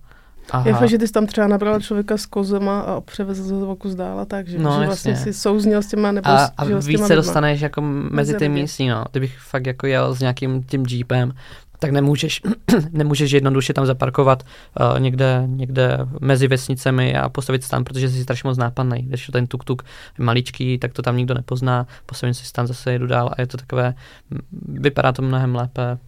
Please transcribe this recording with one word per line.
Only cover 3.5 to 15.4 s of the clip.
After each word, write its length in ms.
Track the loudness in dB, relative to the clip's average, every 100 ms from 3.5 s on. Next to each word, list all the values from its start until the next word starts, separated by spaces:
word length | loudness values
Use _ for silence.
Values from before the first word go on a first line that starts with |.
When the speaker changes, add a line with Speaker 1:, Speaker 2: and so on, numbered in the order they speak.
| -4
Speaker 2:
ho 160 | -4
o 40 | -6
kus 200 | -8 -6
dál 240 | -6 -8
a 60 | -6
tak, 220 | -8 -6
že? 120 | -2
Speaker 1:
No, 200 | 0 2
Speaker 2:
Že 60 | 0
vlastně 260 | 0 -2
Speaker 1:
jasně. 220 | -2 -2
Speaker 2:
si 60 | -2
souzněl 420 | 0 2 4 2
s 60 | 2
těma 240 | 0 0
nebo 180 | 2 4
Speaker 1:
A, 60 | 6 4
Speaker 2:
s-, 40 | 0
Speaker 1:
a 80 | 0
Speaker 2:
žil 160 | 0
s 40 | 2
Speaker 1:
víc 120 | 2
Speaker 2:
těma 100 | 6
Speaker 1:
se 60 |
Speaker 2:
lidma. 60 | 4
Speaker 1:
dostaneš 420 | 4 2 2 2
jako 200 | -2 -2
mezi 280 | -2 -2 -2 0
Speaker 2:
Mezi 200 | 0 0
Speaker 1:
ty 120 | 0
Speaker 2:
lidi. 140 | 0
Speaker 1:
místní, 260 | -2 -2 0
no. 160 | 0 -2
Kdybych 280 | -4 -4 -6
fakt 260 | -8 -4 -4
jako 200 | -2 0
jel 260 | 2 2
s 60 | 0
nějakým 440 | -2 0 -2 -2
tím 200 | -2 -2 0
jeepem, 440 | -2 0 0 0 -4 -14 -20 -20 -6
tak 120 | 0
nemůžeš, 500 | 2 4 2 -2 -2 -4 -2 2
<clears throat> 240 | 2 2
nemůžeš 400 | 0 0 2 4
jednoduše 420 | 4 4 2 0
tam 120 | 0 0
zaparkovat, 580 | 0 0 4 4 4 0 -20 -14 0 2 2
eh, 40 |
někde, 440 | 2 2 2 2